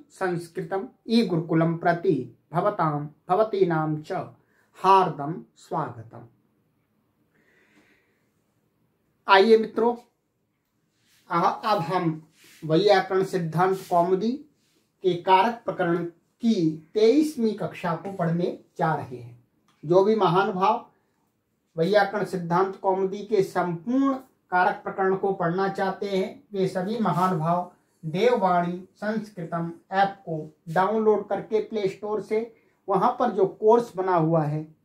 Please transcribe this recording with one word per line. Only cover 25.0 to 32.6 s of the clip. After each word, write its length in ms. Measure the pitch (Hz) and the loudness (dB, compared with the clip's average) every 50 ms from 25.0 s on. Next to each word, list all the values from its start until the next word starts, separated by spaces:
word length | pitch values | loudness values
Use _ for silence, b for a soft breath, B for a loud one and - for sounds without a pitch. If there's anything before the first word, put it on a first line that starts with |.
| 190 190 190 | 0 0 0
को 180 | 190 202 196 190 | 0 -2 -2 -2
पढ़ना 360 | - 175 170 175 190 196 190 | -2 -2 -2 -2 -2 -2 -2
चाहते 360 | 190 208 196 185 185 - 208 | -2 -2 -4 -4 -4 -6 -6
हैं, 380 | 196 196 185 202 226 - - _ _ 208 | -4 -2 -2 -4 -4 -8 -14 _ _ -4
वे 140 | 190 180 | -4 -2
सभी 320 | - - 190 180 202 226 233 | -2 -2 -4 -4 -4 -4 -2
महानुभाव 720 | 214 175 147 175 185 185 180 156 156 165 175 180 175 - b b b b b b - | -2 0 0 0 0 0 0 0 0 0 0 -2 -2 -6 b b b b b b -10
देववाणी 840 | 156 151 190 220 247 247 208 190 180 180 175 175 175 180 185 - - _ | -6 -2 2 2 2 4 2 2 2 2 0 0 -2 -6 -8 -12 -16 _
संस्कृतम 800 | - 202 214 220 214 - - - 180 165 165 170 165 170 165 170 - _ - | -10 -6 -6 -6 -6 -8 -10 -12 -12 -10 -8 -6 -6 -6 -8 -10 -12 _ -4
ऐप 240 | 190 196 196 190 - - | 0 0 0 0 -2 -6
को 380 | - 170 165 151 151 156 - _ _ 170 | -10 -8 -8 -8 -8 -12 -16 _ _ -4
डाउनलोड 580 | 160 185 196 202 220 220 214 214 208 196 - | -2 0 0 0 0 2 4 4 2 2 0
करके 340 | - 202 - - - 220 214 | -4 -6 -6 -4 -2 -2 -2
प्ले 260 | 208 - 220 208 202 | -2 -4 -4 -4 -4
स्टोर 340 | 185 - - 214 208 214 202 | -4 -4 -6 -8 -6 -6 -6
से 340 | - - 220 220 233 - b b | -4 -4 -4 -4 -4 -6 b b